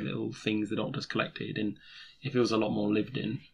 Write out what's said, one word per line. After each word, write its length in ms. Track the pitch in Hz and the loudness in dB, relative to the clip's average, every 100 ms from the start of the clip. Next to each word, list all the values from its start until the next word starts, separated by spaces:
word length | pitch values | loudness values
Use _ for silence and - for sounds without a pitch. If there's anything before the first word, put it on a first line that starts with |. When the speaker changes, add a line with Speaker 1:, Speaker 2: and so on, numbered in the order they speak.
Speaker 1:
Mm. 40 | |
Speaker 2:
little 280 | 104 113 113 | -2 -2 -4
things 360 | - - 107 104 | -2 0 2 0
the 60 | 110 | 0
Doctor's 300 | 107 131 - | -2 -4 -2
collected, 500 | - 110 - 110 107 | -2 -2 -4 -6 -2
and 180 | 107 98 - - - - | -2 -4 -12 -20 -20 -10
it 100 | - | -2
feels 180 | 123 110 | 2 4
a 60 | 110 | 4
lot 140 | 113 | 2
more 220 | 110 104 | 2 2
lived 240 | 107 104 - | 2 2 -2
in. 240 | 110 120 - | -2 -4 -8